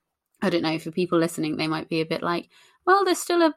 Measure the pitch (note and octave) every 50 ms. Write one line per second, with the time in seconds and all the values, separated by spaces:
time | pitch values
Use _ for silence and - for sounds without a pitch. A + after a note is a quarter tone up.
0 | _ _ _ _ _ _ _ _ - F#3+ E3+ E3+ D#3+ D#3+ D#3+ D#3+ D#3+ E3 D#3+ -
1 | F3+ F3 - E3+ D#3+ E3 - - D#3+ D3+ D#3 - D#3+ D#3 D#3+ D#3+ - - E3+ D#3+
2 | D#3+ D#3+ E3+ - - F3 F3 E3+ - _ _ - - _ _ _ _ F4+ F#4 G4+
3 | G4 F#4 F4 - - - F4 F4 E4+ D#4+ D4